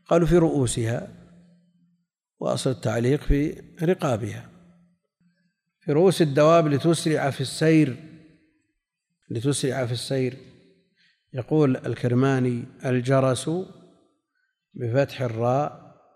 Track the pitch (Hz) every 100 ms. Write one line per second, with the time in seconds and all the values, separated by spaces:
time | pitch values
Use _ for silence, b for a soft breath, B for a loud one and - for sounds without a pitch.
0 | - 170 160 175 165 143 120 - 113 123
1 | - - - - _ _ _ _ _ _
2 | _ _ _ _ 147 127 135 127 117 117
3 | 120 147 - 143 151 - - - 160 190
4 | 156 110 110 107 - - _ _ _ _
5 | _ _ _ _ _ _ _ _ - 147
6 | 190 160 156 135 156 170 156 143 160 160
7 | 165 147 139 - 127 - 160 160 143 117
8 | - - - _ _ _ _ _ _ _
9 | _ _ _ 117 135 139 139 127 120 120
10 | - 135 127 - - - _ _ _ _
11 | _ _ _ 131 - 156 139 127 123 117
12 | 123 123 135 135 127 120 123 - 135 127
13 | 123 135 131 123 160 175 185 - - _
14 | _ _ _ _ _ _ _ - 120 131
15 | 135 - 123 110 120 131 151 - - -
16 | _